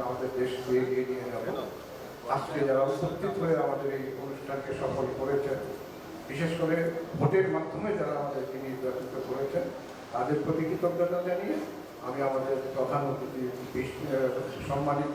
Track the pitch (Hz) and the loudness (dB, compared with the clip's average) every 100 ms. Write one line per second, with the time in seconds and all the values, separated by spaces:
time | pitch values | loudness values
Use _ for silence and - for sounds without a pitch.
0 | 127 127 127 127 127 127 127 127 127 127 | -4 -2 -2 0 0 0 2 4 4 2
1 | 127 127 120 - - - - - - - | 0 -2 -2 -4 -4 -4 -6 -8 -12 -12
2 | - - 120 143 - 147 139 135 135 139 | -12 -10 -2 -2 0 0 4 6 4 2
3 | 127 - 196 - - 120 139 139 139 135 | 0 0 -2 0 2 4 4 0 -2 -2
4 | 131 131 139 139 139 139 - - 131 139 | -4 -6 -6 -8 -6 -4 -4 -2 0 2
5 | 127 131 135 139 135 131 - - - - | 0 0 2 2 2 0 -2 -8 -10 -12
6 | - - - 143 165 165 160 165 165 165 | -12 -12 -6 -2 0 2 4 4 2 -2
7 | - 147 143 190 175 160 160 156 208 208 | -4 2 4 6 4 2 -2 -4 -2 0
8 | - 147 143 131 127 131 135 131 127 127 | 0 0 -2 -2 -4 -6 -6 -4 -2 -2
9 | 127 - - 131 139 175 - - - - | -4 -6 -4 -2 0 0 0 -4 -10 -12
10 | - 120 147 151 - 160 156 - 175 170 | -4 -2 2 2 2 2 2 2 2 4
11 | 175 175 180 180 208 311 - - - - | 4 4 2 0 0 -2 -2 -8 -12 -8
12 | 127 135 139 135 135 131 - 135 123 143 | -6 0 2 2 2 0 0 0 2 2
13 | 139 - 127 127 123 - - 127 - - | 2 0 -2 -2 -4 -4 -4 -2 -2 -4
14 | 151 131 127 123 131 - - 139 143 143 | 0 2 2 0 -4 -6 -2 0 2 2
15 | 147 | 0